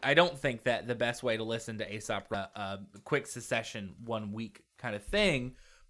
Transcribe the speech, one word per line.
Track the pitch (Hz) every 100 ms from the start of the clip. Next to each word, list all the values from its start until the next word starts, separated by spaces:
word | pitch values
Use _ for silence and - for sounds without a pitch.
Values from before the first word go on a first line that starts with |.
I | 135
don't | 147 175 147
think | 139 117
that | 127 113 113
the | 113
best | 120 120
way | 123 110
to |
listen | 113 117 117 110
to | 98
Aesop, | 107 - 101 -
uh, | 101 95 107
uh, | 98 98 101 101
quick | - 143 -
succession, | 123 - 117 110 113 98 -
one | 117 110 107
week | 107 113 - _ -
kind | 123 104
of |
thing. | - 202 202 139 123 - - - -